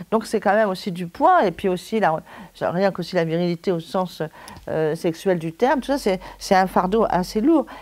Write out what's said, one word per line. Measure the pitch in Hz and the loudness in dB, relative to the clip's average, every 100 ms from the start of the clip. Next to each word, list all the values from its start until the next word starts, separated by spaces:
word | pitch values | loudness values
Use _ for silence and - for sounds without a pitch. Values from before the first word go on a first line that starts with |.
| - | -4
Donc | 226 220 | -4 -2
c'est | 214 | -2
quand | 196 | 2
même | 208 214 | 2 2
aussi | 185 208 | -2 -6
du | 175 170 | -8 -8
poids, | - 311 359 | 2 4 4
et | 208 | 2
puis | 165 190 | 0 -2
aussi | 180 - 220 | -2 -2 0
la, | 180 160 - - 180 - | 2 0 -6 -20 -18 -4
rien | - 170 196 | -2 2 0
qu'aussi | 185 170 180 | 0 -4 -2
la | |
virilité | 165 165 175 170 - | 0 0 0 -2 -2
au | 170 | -2
sens, | 165 190 180 - 156 - - - - | -2 -4 -4 -6 -10 -10 -20 -16 -6
euh, | 156 156 | -2 -2
sexuel | 147 175 160 196 175 | 0 -4 -2 0 0
du | 165 | -2
terme, | - 247 294 | 0 0 0
tout | - | -2
ça | 277 | -2
c'est, | 214 185 - - | -2 -2 -6 -8
c'est | - | 2
un | 185 185 | 2 4
fardeau | 208 185 226 202 | 2 2 2 2
assez | 175 180 214 | 0 -2 0
lourd. | 269 320 247 - | 4 4 2 -8